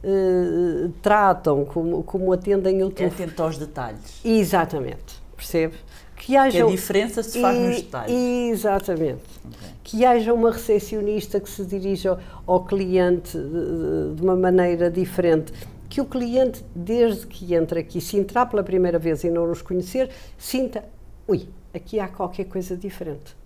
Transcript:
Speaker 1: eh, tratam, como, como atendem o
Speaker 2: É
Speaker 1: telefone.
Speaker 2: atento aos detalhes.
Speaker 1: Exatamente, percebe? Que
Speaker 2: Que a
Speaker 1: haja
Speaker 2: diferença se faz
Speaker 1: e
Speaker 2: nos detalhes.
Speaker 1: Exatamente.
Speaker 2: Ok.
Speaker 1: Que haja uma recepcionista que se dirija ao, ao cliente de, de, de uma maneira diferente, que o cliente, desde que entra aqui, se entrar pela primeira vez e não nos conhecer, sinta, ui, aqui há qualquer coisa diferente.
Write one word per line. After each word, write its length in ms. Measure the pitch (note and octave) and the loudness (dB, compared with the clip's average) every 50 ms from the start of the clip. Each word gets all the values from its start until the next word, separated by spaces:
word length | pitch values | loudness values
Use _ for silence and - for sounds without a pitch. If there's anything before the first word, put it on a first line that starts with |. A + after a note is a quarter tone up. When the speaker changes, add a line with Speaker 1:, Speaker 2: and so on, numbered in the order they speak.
Speaker 1:
eh, 840 | - F#3+ G3 G3 F#3+ F#3 F#3 F3+ F3 E3+ E3 E3+ F3+ F3 D#3+ D3 D#3+ F3 - - | 0 0 0 2 4 4 4 4 2 2 2 2 2 2 0 0 -2 -4 -4 -2
tratam, 640 | - G#3 G#3 G#3+ G#3 G3 F3+ - - D#3+ C#3+ C#3 C#3+ | 2 4 6 6 6 6 4 4 2 2 2 2 2
como, 360 | C#3 - F3 E3 E3 E3+ D#3 E3 | -2 -2 -2 -2 0 -2 -2 -4
como 280 | - - F#3+ F#3+ F#3 | -4 -4 -2 2 2
atendem 500 | F#3 F3+ F#3 G3+ G3+ G3 F#3 F#3+ F#3+ F#3+ | 2 2 2 0 0 2 2 2 2 2
o 40 | F#3+ F#3+ | 2 0
Speaker 2:
É 20 | |
Speaker 1:
telefone. 340 | F#3+ - F3+ F3+ F3 - F3+ | 0 0 -2 -2 -2 -4 -8
Speaker 2:
atento 180 | E3 D#3+ - | -8 -4 -2
aos 160 | E3 D#3+ D#3 C#3 | -2 -2 -2 -4
detalhes. 600 | - - - C#3+ B2 A2+ G#2+ A2 - - - - - | -8 -10 -8 -8 -8 -8 -10 -12 -16 -16 -18 -6 0
Speaker 1:
Exatamente, 960 | A#3 A3+ A3 G3+ D#3+ F#3+ F3+ E3 D3+ D#3 D3 B2+ C3 - - - - - - - - - | 2 4 4 4 4 4 2 2 2 -2 -4 -4 -4 -8 -10 -14 -16 -16 -16 -18 -18 -16
percebe? 400 | - - - - E3+ D#3+ D#3+ E3+ - - - - - - - - | -14 -10 -2 0 0 0 0 -4 -10 -18 -18 -20 -20 -20 -20 -18
Que 100 | - - | -16 -4
Speaker 2:
Que 100 | - C4 | 2 4
a 80 | C#4 C4+ | 6 6
Speaker 1:
haja 200 | C4+ - - A#3 | 6 6 6 4
Speaker 2:
diferença 560 | A3 F#3 F#3 - - F#3+ G3 G#3+ A#3 - A#3 | 4 4 2 -2 0 0 0 0 0 -4 -6
se 160 | A3 - - A#3+ | -6 -4 -2 0
faz 200 | A#3+ - - - | 2 2 4 4
Speaker 1:
e 20 | |
Speaker 2:
nos 160 | A#3+ A#3+ A#3+ A#3+ | 2 2 0 -2
detalhes. 300 | - - - - A2+ - B3 | -4 -6 -8 -8 -4 -2 0
Speaker 1:
Exatamente. 1080 | B3 B3 B3 B3 B3 A#3+ A#3+ A3+ F#3+ F3+ G#3 G3 G3 G3 - F3+ D#3+ D#3+ D3 B2+ C3 - - - - - | 0 2 0 0 0 0 0 -2 0 0 0 0 0 0 -2 -2 0 0 -2 -2 -4 -10 -16 -18 -18 -18
Speaker 2:
Ok. 240 | - - - - - - - | -18 -18 -18 -18 -18 -18 -18
Speaker 1:
Que 220 | - - - A3 B3 | -14 -8 2 4 6
haja 260 | B3 B3 A#3+ A3 A3 | 6 6 6 4 2
uma 180 | A#3+ A#3 A3+ A#3 | 2 4 4 2
recepcionista 880 | A3+ A3+ - - G#3+ G#3 G#3 - A3 G#3+ G3+ G#3 G#3+ G#3+ F#3+ - - G3+ | 2 0 0 2 2 2 2 -2 -6 -2 -2 -2 -2 -2 -4 -2 -4 -4
que 100 | G3+ - | -4 -4
se 160 | - - G3 | -10 -10 -8
dirija 460 | F#3 G3 G3 F#3 G3 G3 F3+ F#3 F#3+ F3+ F3+ - - - - - | -6 -6 -4 -2 -2 -2 0 0 0 0 0 -4 -14 -16 -12 -2
ao, 80 | - F#3 | 2 2
ao 100 | F3+ F#3 | 2 2
cliente 720 | - G3+ G3 G3 F3+ F#3 F#3 F3+ F3+ F3+ F3 F3 - - | 0 -2 -2 0 2 4 4 6 4 4 2 0 -6 -8
de, 80 | D#3+ C#3+ | -8 -6
de, 680 | C#3 D#3+ E3+ - C#3+ E3 E3 D#3+ D3+ D#3+ D#3+ D3+ D3+ D#3 | -4 -4 -4 -2 -2 -4 -2 -2 -2 -2 -2 -2 -4 -4
de 80 | D#3 | 0
uma 140 | F3 F#3 F#3 | 2 2 4
maneira 540 | F#3 F#3 F#3 F3+ F#3 F3+ F3 F3 E3+ F3 F3 | 4 4 6 6 6 4 4 2 2 0 0
diferente, 600 | E3 F3+ F#3 F3+ - - F3 E3+ D#3+ D#3+ D#3 - - - - - - - - - | 2 0 -2 -2 0 0 4 4 4 4 2 -4 -10 -14 -14 -14 -16 -16 -16 -8
que 100 | - - | -4 -4
o 60 | C4+ | -4
cliente, 580 | C4+ - C4 A#3+ A#3 A#3+ C4 C4 B3 - - - - - | -2 -2 -4 -2 0 2 2 2 2 0 -6 -14 -12 -10
desde 520 | E3+ E3+ F#3 A3+ A#3+ A#3+ A#3 G#3 F#3 - | -10 -4 -2 2 4 4 4 2 -2 -6
que 260 | - - - F3+ F3 F3 | -12 -14 -14 -4 0 2
entra 260 | E3 E3 D#3+ F3 E3 | 2 2 2 -2 -4
aqui, 200 | D#3 - - F3+ | -4 -4 -6 -6
se 160 | - - - | -6 0 0
entrar 300 | G3+ G3 G3 - A#3+ B3 | 0 0 2 2 0 0
pela 160 | B3 A3+ G#3 | 2 0 -2
primeira 360 | F#3 E3 F#3 F#3 F3+ F3 E3+ E3+ | -2 0 2 2 2 4 2 2
vez 240 | D#3+ E3 D#3+ C#3+ - | 2 0 -2 0 0
e 40 | E3+ | 0
não 180 | E3+ E3+ E3+ | 0 2 0
nos 140 | E3+ E3 E3 | 0 -2 -4
conhecer, 480 | - - F#3 F3+ F3+ F#3 - C4 C4 C4 - - - - - - | -6 -4 -4 -4 -4 -2 -2 -2 -2 -2 -4 -16 -16 -18 -18 -14
sinta, 460 | - - - B3+ C4 B3 - G#3+ - - - - - - - - - - | -8 -4 -2 -2 -2 -2 -4 -10 -12 -12 -20 -20 -20 -20 -20 -16 -2 -2
ui, 200 | G3 F3 - - - - - - - | -2 -2 -2 -8 -18 -20 -20 -14 -14
aqui 240 | F3 - - - G#3+ | -14 -12 -4 -4 -4
há 60 | G3 F#3 | -4 -4
qualquer 360 | F#3 - F#3+ F3 - - F#3+ | -6 -6 -6 -6 -4 -6 -8
coisa 320 | F#3+ - F#3+ F3+ F#3 F#3 | -6 -6 -8 -6 -6 -8
diferente. 600 | F3 F#3 G3+ - - F3+ D#3+ C#3+ C#3 - - - - - | -8 -8 -10 -10 -8 -8 -8 -10 -10 -12 -18 -20 -20 -20